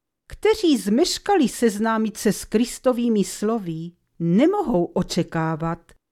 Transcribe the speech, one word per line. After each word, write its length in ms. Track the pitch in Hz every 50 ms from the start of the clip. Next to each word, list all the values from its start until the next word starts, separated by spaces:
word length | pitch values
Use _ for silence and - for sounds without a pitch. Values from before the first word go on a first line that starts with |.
| _ _ _ _ _ -
kteří 440 | - - - 427 427 427 - 320 277
zmeškali 720 | 214 180 202 214 262 370 - - - - - 403 359 262 -
seznámit 680 | - - 240 226 196 202 220 226 226 220 220 208 -
se 160 | - - 214
s 120 | - - -
Kristovými 800 | - - 214 240 - - - - 262 247 240 240 240 220 202 185
slovy, 680 | - - - 208 214 226 226 190 170 160 160 165 175 - _ _ _ _ -
nemohou 680 | 165 170 175 214 294 349 415 415 339 247 240 175 175
očekávat, 1080 | - - 185 175 - - 180 165 - - 165 160 160 160 151 165 165 170 - _ _ _ _ _ _